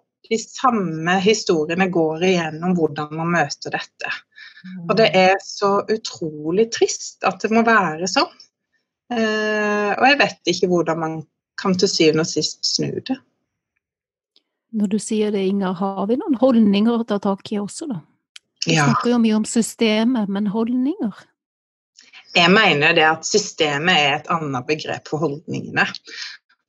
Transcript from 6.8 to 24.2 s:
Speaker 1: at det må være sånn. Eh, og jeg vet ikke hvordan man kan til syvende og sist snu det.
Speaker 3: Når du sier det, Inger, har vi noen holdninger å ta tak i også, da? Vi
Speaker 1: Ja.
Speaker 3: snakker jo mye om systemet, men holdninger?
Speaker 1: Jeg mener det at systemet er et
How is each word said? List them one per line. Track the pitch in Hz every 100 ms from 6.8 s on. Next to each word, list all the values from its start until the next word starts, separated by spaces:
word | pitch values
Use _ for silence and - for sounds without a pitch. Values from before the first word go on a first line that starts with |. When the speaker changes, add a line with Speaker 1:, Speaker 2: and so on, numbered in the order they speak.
| 415 - - -
Speaker 1:
at | 190 190
det | 208
må | 226
være | 226 226 175 156 190
sånn. | 269 330 - - _ _ _ _ _ -
Eh, | 240 220 214 214 214 208 208 208
og | - 254
jeg | -
vet | 208 - -
ikke | 180 185
hvordan | 175 165 165
man | 160 160 - _ _ -
kan | 196 185
til | 196
syvende | - 156 156
og | 160
sist | - 160 - -
snu | - 151 - -
det. | 262 _ _ _ _ _ _ _ _ _ _ _ _ _ _ _
Speaker 3:
Når | 220 202
du | 208
sier | - 214 214
det, | 208 190
Inger, | 202 185
har | 175 196 196 196
vi | 262
noen | 403 247
holdninger | 254 233 208 196 220 233
å | 233
ta | 202
tak | 202 196 -
i | 208
også, | 202 - 320
da? | 185 - _ _ - _ _ 170
Vi |
Speaker 1:
Ja. | 165 143
Speaker 3:
snakker | - 240
jo | 240
mye | 226 214
om | 214
systemet, | 233 214 - 226 214 226 254 202
men | 202 208
holdninger? | 214 226 254 254 415 233 - - _ _ _ _ _ _ _ _ - - 185
Speaker 1:
Jeg | 170
mener | 208 202 147 151
det | 165 156
at | 160
systemet | - 208 - - 156 143 170 165
er | 143
et | 143